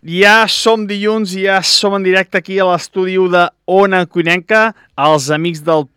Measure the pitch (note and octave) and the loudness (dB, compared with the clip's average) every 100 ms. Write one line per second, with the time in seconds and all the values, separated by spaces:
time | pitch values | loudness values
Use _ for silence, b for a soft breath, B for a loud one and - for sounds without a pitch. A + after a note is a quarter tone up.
0 | D#3+ F3 G3+ A3 A3 - A3+ A3+ G#3 G3+ | -6 2 4 4 2 0 0 0 -2 -4
1 | G#3 A3 G3+ F#3+ F#3+ F#3+ F3 - G#3 G3 | -2 -2 -4 -4 -2 0 0 -2 -2 0
2 | F#3+ F#3+ F#3 F#3+ E3+ F#3+ F#3 F3 - F#3+ | 0 0 0 -6 -4 -2 0 0 -4 -6
3 | F#3 F#3 F#3 F3 F3 _ - F#3 G3 F#3 | -4 0 0 2 0 _ -2 2 2 0
4 | F3 F3+ E3 F3+ E3 A3 A3 G#3+ b - | -2 -4 -2 -2 0 0 0 -4 b -2
5 | D3 D#3 C3 D3+ E3+ D#3+ D3 D#3+ C#3 | 0 0 0 -4 -4 -6 -2 -2 -2